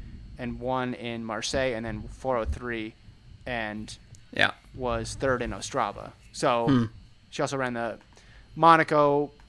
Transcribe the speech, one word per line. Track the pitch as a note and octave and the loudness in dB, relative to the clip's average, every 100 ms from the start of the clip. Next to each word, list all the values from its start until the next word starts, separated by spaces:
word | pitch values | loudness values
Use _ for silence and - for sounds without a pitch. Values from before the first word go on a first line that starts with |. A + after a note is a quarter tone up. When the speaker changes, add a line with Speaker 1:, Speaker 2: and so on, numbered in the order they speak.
| - - - - | -12 -16 -16 -10
Speaker 1:
and | B2 A#2 | -8 -6
won | B2 C3 B2 | -4 -2 -2
in | A#2 A#2+ A#2 A2+ | -6 -8 -8 -6
Marseille | G#2+ - C#3 C3 | -6 -4 0 0
and | A2 A2+ | -2 -6
then | G#2+ | -8
four | G2+ - C3 B2 | -10 -8 -2 0
oh | A2 | 0
three | B2 B2 A2+ A2 - - - - - B2+ | -4 -4 -6 -6 -12 -20 -20 -20 -14 -6
and | A#2+ G#2+ G#2+ A2 - - - - | -4 -4 -6 -10 -14 -18 -20 -10
Speaker 2:
Yeah. | - G2+ - - - | 0 0 0 -16 -8
Speaker 1:
was | B2 A#2 A2+ - | -4 -4 -4 -4
third | C3+ B2 | -2 0
in | A#2 | -2
Ostrava. | G2 - C3+ G#2 G2+ G#2 - - | -8 -6 -2 -2 -4 -14 -16 -16
So | - D3 A#2+ A#2+ | -2 2 2 4
Speaker 2:
Hmm. | B2+ A2+ - - - - | 2 2 -6 -20 -20 -14
Speaker 1:
she | - | -6
also | C#3 C#3 | -4 -2
ran | B2+ | -2
the | A#2+ A#2 G#2+ - - - - - D#3 | -2 -4 -6 -16 -20 -20 -20 -10 6
Monaco | E3 D#3+ D#3 D3+ C#3+ C#3+ C#3+ - | 8 10 8 6 6 4 0 -8